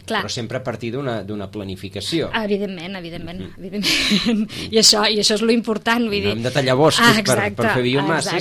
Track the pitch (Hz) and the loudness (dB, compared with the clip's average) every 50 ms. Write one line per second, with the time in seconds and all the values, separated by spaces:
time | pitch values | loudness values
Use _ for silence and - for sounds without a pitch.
0 | - - 226 202 98 104 - 131 113 110 117 127 123 131 110 - 123 117 113 139 | -6 -4 -2 -2 -2 -2 -4 -6 -4 -4 -6 -6 -4 -6 -6 -6 -6 -6 -4 -4
1 | 143 131 117 107 92 98 107 104 98 95 101 107 98 95 95 - - 95 - 101 | -4 -4 -4 -4 -4 -6 -6 -6 -8 -8 -8 -8 -8 -8 -8 -8 -10 -10 -8 -8
2 | - - 170 160 123 101 - 226 220 202 208 190 202 190 190 170 160 185 196 185 | -4 -2 -2 -2 -2 -2 -2 -2 0 0 0 -2 -2 -4 -6 -8 -10 -10 -10 -10
3 | 170 170 170 175 170 165 175 185 190 170 - - 175 190 180 208 185 - - - | -10 -12 -12 -12 -12 -10 -10 -10 -12 -12 -12 -14 -12 -8 -6 -4 -2 0 0 0
4 | - - 214 180 - 233 233 202 220 202 - - - - 214 220 208 - - 214 | 0 0 0 0 2 0 0 0 -2 -4 -6 -8 -8 0 2 4 4 4 4 4
5 | 208 214 220 208 196 - 220 202 226 226 240 233 208 233 220 202 - 233 233 240 | 2 2 2 2 2 2 2 2 2 4 2 2 2 0 -2 -2 0 0 2 2
6 | 240 220 202 202 196 202 208 113 117 127 127 147 131 127 131 131 156 - - - | 2 0 0 0 0 0 0 0 -2 0 0 2 2 4 4 6 6 6 6 6
7 | 233 233 220 220 202 220 123 - 196 208 202 220 233 220 196 127 123 123 127 139 | 6 6 6 4 4 2 2 2 2 0 0 0 0 2 2 2 2 2 2 2
8 | 143 156 165 147 131 - 165 180 | 2 2 0 0 0 -2 -2 -2